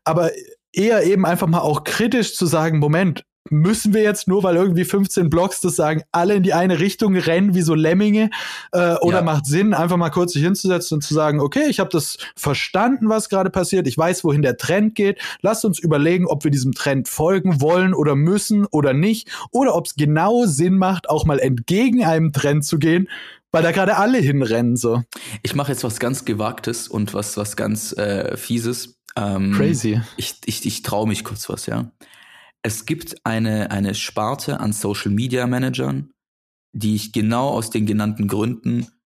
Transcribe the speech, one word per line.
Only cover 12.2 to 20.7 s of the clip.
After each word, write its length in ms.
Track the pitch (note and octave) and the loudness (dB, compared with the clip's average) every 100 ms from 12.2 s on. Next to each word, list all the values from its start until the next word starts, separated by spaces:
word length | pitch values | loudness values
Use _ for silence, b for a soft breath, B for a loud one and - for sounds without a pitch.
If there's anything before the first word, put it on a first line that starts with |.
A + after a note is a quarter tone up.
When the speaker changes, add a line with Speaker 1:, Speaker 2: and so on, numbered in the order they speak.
| B B | B B
Speaker 1:
verstanden, 760 | D3 C3+ - F#3 A#3 C4+ A3 | -4 -2 -2 0 2 2 2
was 200 | A3 G#3 | 0 0
gerade 200 | F#3+ F#3 | 0 0
passiert, 380 | F#3+ F3 F#3+ C#3+ | 0 0 0 0
ich 100 | C3+ | 0
weiß, 260 | E3 F#3 | 0 0
wohin 180 | E3 D3 | 0 2
der 160 | C#3 B2 | 2 0
Trend 360 | - F#3 G#3+ G#3+ | 0 2 2 2
geht, 240 | G3+ G3+ B B | 0 -2 B B
lasst 240 | F#3+ G#3+ A3 | -2 0 0
uns 140 | E3 | 0
überlegen, 480 | E3+ D3+ D#3 F3+ F3+ | 0 2 2 2 0
ob 160 | D3 | 0
wir 80 | D#3 | 0
diesem 220 | C#3+ C3 | 0 0
Trend 340 | B2 C#3+ C3+ B2+ | -2 -2 -2 -2
folgen 520 | - D#3 F#3+ F#3 D3+ | -2 0 2 2 2
wollen 320 | D3 F3 F#3 | 2 4 2
oder 220 | F3+ D3+ C#3 | 2 2 2
müssen 500 | D#3 G3+ - G#3 G3+ | 2 2 2 0 2
oder 260 | D3+ C#3+ | 2 2
nicht, 360 | C3+ G3 A3+ - B B | 2 2 0 -4 B B
oder 240 | A#3+ C4+ F3 | 0 2 2
ob's 200 | D3+ C#3+ | -2 -2
genau 500 | D3 D3+ F#3 A#3+ A3+ | 2 2 2 2 2
Sinn 320 | C3+ F3+ | 2 2